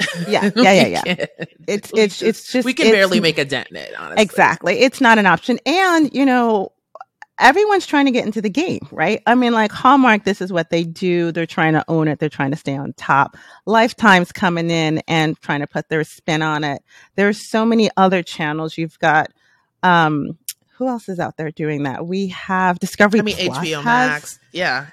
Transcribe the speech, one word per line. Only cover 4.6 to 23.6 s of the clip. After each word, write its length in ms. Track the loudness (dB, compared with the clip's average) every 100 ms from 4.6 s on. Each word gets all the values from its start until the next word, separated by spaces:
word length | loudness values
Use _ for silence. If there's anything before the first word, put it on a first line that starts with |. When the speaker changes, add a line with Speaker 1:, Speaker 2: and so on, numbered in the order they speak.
| -2 0
Speaker 2:
It's 200 | 0 2
not 180 | 4 4
an 80 | 4
option. 320 | 2 0 -4 -2
And, 460 | 0 2 2 2
you 100 | 2 2
know, 460 | 2 2 0 -2 -10 _ -20 -20 _ -20 2
everyone's 480 | 4 4 2 0 0
trying 200 | 0 2
to 40 |
get 140 | 0
into 160 | -2 -4
the 80 | -4
game, 360 | -2 -4 -6 -8
right? 320 | -4 -2 0 0
I 80 |
mean, 180 | 2 2
like, 200 | 0 -2
Hallmark, 520 | 0 4 6 6 2
this 160 | 0 -4
is 120 | -4
what 180 | -4 -2
they 140 | -2
do. 480 | -4 -4 -2 0 0
They're 140 | -2 -4
trying 280 | 0 2
to 100 | 2 0
own 200 | 0 0
it. 100 | -2
They're 100 | -4
trying 220 | -4 -4
to 40 | -4
stay 200 | -6 -8
on 160 | -8
top. 420 | -8 0 2 2 -4 -20 -14 -2
Lifetime's 640 | 2 2 4 6 6 4
coming 380 | -2 -2 0 -2
in 320 | 0 0 -2 -2
and 300 | 0 0 -2
trying 200 | -6 -6
to 60 | -6
put 220 | -8 -4
their 160 | -4
spin 380 | -4 -8 -6 -4
on 220 | -2 -4
it. 180 | -4 -6 -10 -20 _
There's 360 | -2 -2 -2 -4
so 140 | -2 2
many 240 | 2 2 2
other 260 | 2 2
channels. 560 | -4 -6 -6 -4 -6 -8
You've 200 | -10 -2
got, 300 | 2 2 0 _ _ _ _ _
um, 560 | 2 4 4 0 -4 -10 -16 -18 _ -8
who 120 | -6
else 200 | -6 -8
is 100 | -8
out 180 | -8 -6
there 140 | -10
doing 340 | -6 -6 -4
that? 220 | -6 -6 -6
We 220 | -6 -6
have 500 | -8 -6 -2 0 -2
Discovery 420 | -4 0 2 2
Speaker 1:
I 20 |
mean, 120 | 0 -2
Speaker 2:
Plus 200 | -4
Speaker 1:
H 40 | -4